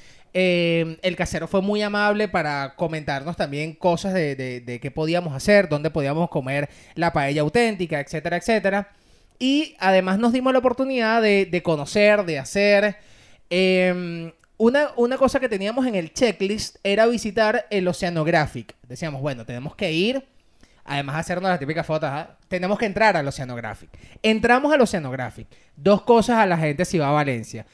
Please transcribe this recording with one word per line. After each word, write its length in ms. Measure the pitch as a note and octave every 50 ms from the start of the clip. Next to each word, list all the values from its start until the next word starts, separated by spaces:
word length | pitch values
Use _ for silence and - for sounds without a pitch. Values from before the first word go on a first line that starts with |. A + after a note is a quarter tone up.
| - - - - _ _ -
Eh, 600 | F#3 F#3 F3+ F3 F3 E3+ E3+ E3 E3 E3 E3 D#3+ - -
el 120 | F#3 F3
casero 320 | - F3 - - D#3 E3
fue 160 | - - G3 F#3+
muy 180 | G3+ G#3 G#3 G#3
amable 440 | G#3 G#3 G#3 G#3 G#3 G#3 G#3 G#3+
para 480 | G#3 G3+ F3+ D#3 D3 C#3+ C#3+ C#3 C3+ -
comentarnos 600 | - F3 D#3+ D#3+ D#3 D3 D#3 C#3+ C3+ C#3 E3 E3+
también 360 | - F3+ C#3+ C#3 D3 D#3 E3 D#3
cosas 400 | - - F3+ E3+ E3 - G3 F#3
de, 200 | F#3 D#3 C#3+ C#3
de, 260 | C3 C3 B2+ B2 B2
de 200 | A#2+ B2 A#2+ A#2
qué 100 | - C#3
podíamos 420 | - D#3+ D#3 D#3+ E3+ F3 F3 D#3+ C3+
hacer, 360 | C3+ - G3+ G#3 G3+ F#3+ D#3+
dónde 220 | D3+ D3 D3+ D#3+
podíamos 380 | - E3 C#3 C#3 D3 D#3+ E3+ -
comer 400 | - D3+ B2+ C3 C#3 C#3+ C#3+ - - - - - -
la 160 | D#3+ E3+ E3+ -
paella 300 | D#3 C#3 C#3 C#3+ D3+ D3+
auténtica, 580 | D3+ - A#3+ A#3+ A3+ G#3 F3+ F3+ D#3+ E3 C#3+
etcétera, 380 | - - - D#3 D3 E3+ F3 F3
etcétera. 500 | - - A3+ G#3+ F#3+ G3 G3 G3+ G3+ - _ _ _ _ _ _ _ _ _ -
Y 380 | B3 C4 C#4 D4 D#4 - - -
además 400 | F#3+ F#3+ F#3+ F#3 F#3 F3+ F#3+ G3+
nos 140 | A#3+ A#3 A#3
dimos 200 | B3+ B3+ C4 B3+
la 60 | C4
oportunidad 640 | B3 B3+ A#3+ B3+ C4+ C4+ C4 B3 A3+ A3 A3+ A#3 A3
de, 240 | G#3+ G3+ G3 G3
de 160 | F3 E3 F3 -
conocer, 640 | E3+ D#3+ D3 C#3 - - G#3 G#3 G#3 G#3+ G#3 G3
de 160 | E3+ D#3 C#3
hacer. 560 | C3 - - G3 G3+ G3+ G#3 G3+ G#3 G#3 G3 - - - - - - - - _ _ -
Em, 840 | F3 F3+ F#3 F#3 F#3 F#3 F#3 F#3 F3+ F3+ F3+ E3+ E3+ E3+ E3 E3 - _ _ _ _
una, 320 | - A3 A#3 C4 C#4+ D4+ C4 -
una 220 | A#3+ A#3+ A#3+ C4 C4+
cosa 200 | C4+ B3+ - C4
que 100 | C4 A#3+
teníamos 380 | G#3+ F#3+ G3 G#3 A#3 C4+ B3+
en 80 | B3+ G#3+
el 180 | F#3 E3 D#3 -
checklist 680 | - F3+ A3 F#3 - G3 G3 G#3+ G#3 - - - - -
era 240 | G3 G3+ G#3 A3+
visitar 600 | A#3 A#3+ A3 - G#3+ F#3 A3+ A3 G#3+ A3 A#3+ A#3+ -
el 160 | G#3+ G3 F#3
Oceanographic. 880 | F3+ E3+ - F#3+ F3 F3 E3 D3+ D#3+ E3+ D#3+ D3 - - B2 A2+ - - _ _ -
Decíamos, 320 | B2+ - F3 D#3 C#3+ C3
"Bueno, 240 | C3+ D3 C3 A#2+ A2+
tenemos 320 | - B2 A#2+ C3+ D#3 -
que 160 | - G3+ E3+ D#3+
ir, 320 | E3 F#3+ A3+ C4 C4+ - _ _ _ _ _ _ _ _ _ _ _ -
además 320 | - C#3 C#3+ C#3 C#3 C#3
de 40 | D#3+
hacernos 300 | E3+ - F3+ F3+ F#3 F#3+
las 80 | F3+ E3
típicas 280 | C#3 C#3 D#3+ E3 E3
fotos, 220 | - D#3 D#3 D#3 C#3+ C3+
¿ah? 240 | D3+ E3 - - _ _ -
Tenemos 300 | F#3 F3+ F3+ F#3 G#3 G3+
que 80 | A#3
entrar 300 | G3+ F3+ - A3 G#3+ F#3+
al 100 | E3 C#3 C#3
Oceanographic". 600 | - - C3+ B2 B2 A#2 A#2 G#2+ G2 - - - - - - - - - -
Entramos 500 | A3 A3 A3 A3+ A#3 A#3+ C4 C#4+ C#4+ D#4
al 80 | C#4+
Oceanographic. 680 | A#3 - - F3 D3 C3 C3 C3 B2 A2+ - - - - - - _ _ _
Dos 260 | - C#3+ F#3+ G#3 G3+ -
cosas 340 | - A#3 A#3 G3+ - A#3+ A3+
a 80 | G#3+
la 100 | F#3 F3
gente 280 | D#3+ D#3+ D3+ C#3+ C#3+ F3+
si 140 | - - E3
va 100 | C#3+ C#3
a 40 | D3
Valencia. 540 | D3+ D3 C#3 B2+ A#2 G#2+ - - A2 - _